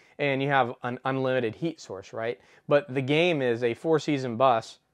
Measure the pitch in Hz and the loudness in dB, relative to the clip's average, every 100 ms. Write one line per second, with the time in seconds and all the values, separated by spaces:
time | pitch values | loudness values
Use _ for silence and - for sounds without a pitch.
0 | _ - 143 135 139 139 120 131 123 123 | _ -6 -2 0 0 2 0 -2 -8 -6
1 | 131 135 131 127 117 107 165 - - 95 | -4 -2 0 0 -2 -4 -8 -8 -12 -14
2 | - 113 113 - _ _ - 143 143 131 | -12 -8 -6 -8 _ _ 2 2 2 -4
3 | 131 151 175 156 127 113 120 117 165 156 | 0 2 2 2 0 2 0 -2 0 0
4 | - 143 131 113 135 117 - - _ | 2 -2 -2 2 4 4 -2 -16 _